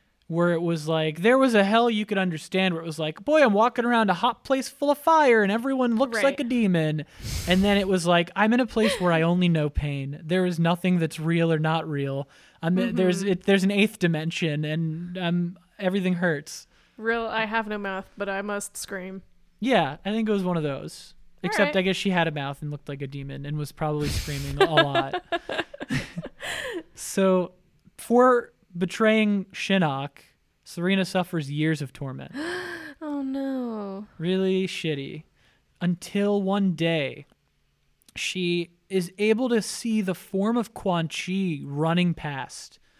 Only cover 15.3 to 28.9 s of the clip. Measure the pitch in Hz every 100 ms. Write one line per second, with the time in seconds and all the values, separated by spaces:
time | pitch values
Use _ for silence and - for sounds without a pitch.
15.3 | 175 175 185 _ - 190 196 180 175 180
16.3 | 147 - - - _ _ - 226 233 226
17.3 | 220 214 226 208 208 202 190 196 - 196
18.3 | 196 208 202 - - - 196 185 190 -
19.3 | _ _ _ 233 220 139 151 196 220 220
20.3 | 202 180 170 147 135 160 - - - -
21.3 | - 175 427 196 196 185 180 196 180 165
22.3 | 151 139 139 151 147 - 143 135 139 135
23.3 | 135 143 151 143 - 156 151 147 - -
24.3 | 139 139 139 330 - 285 277 269 359 -
25.3 | - - - - - - 254 - 170 -
26.3 | - - - 523 370 - - - - 190
27.3 | 185 170 - _ _ _ - - 240 254
28.3 | 240 - _ _ 175 180